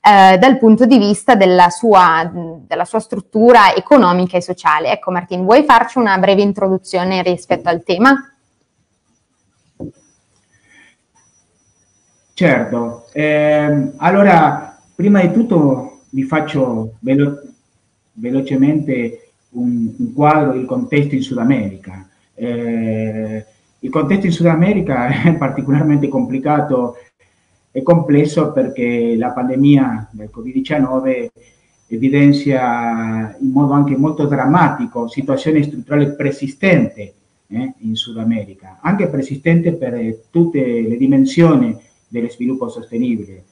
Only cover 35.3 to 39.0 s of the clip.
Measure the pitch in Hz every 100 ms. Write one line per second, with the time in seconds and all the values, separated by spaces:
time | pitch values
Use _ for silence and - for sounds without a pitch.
35.3 | 131 156 156 147 - - 147 143 - 143
36.3 | - 135 - 196 151 107 - 101 _ _
37.3 | _ _ 107 131 131 110 110 120 113 113
38.3 | 113 98 - - - 165 196